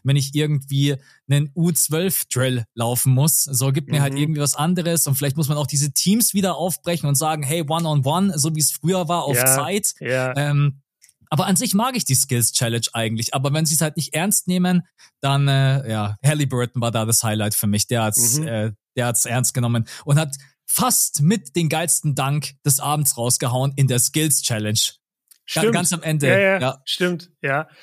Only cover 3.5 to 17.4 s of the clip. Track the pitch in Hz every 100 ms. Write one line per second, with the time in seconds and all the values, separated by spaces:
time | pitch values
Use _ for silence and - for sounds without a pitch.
3.5 | 127 135 139 143 147 139 139 151 151 143
4.5 | - 156 180 165 165 147 131 143 139 143
5.5 | 151 139 143 147 - 180 220 - 196 190
6.5 | 143 180 - - 170 143 131 156 156 135
7.5 | 170 147 160 165 147 131 165 196 156 147
8.5 | 156 143 - 160 185 160 175 143 123 131
9.5 | 135 147 202 - - - 131 127 131 143
10.5 | 143 143 139 _ _ _ _ _ 151 185
11.5 | 190 254 196 247 254 - 135 - 120 113
12.5 | - 117 113 - 117 113 110 110 139 139
13.5 | 151 160 156 156 160 143 156 190 - -
14.5 | 180 180 180 - _ - _ 139 139 143
15.5 | 135 135 135 110 107 104 104 139 151 135
16.5 | 127 120 123 117 113 110 113 113 107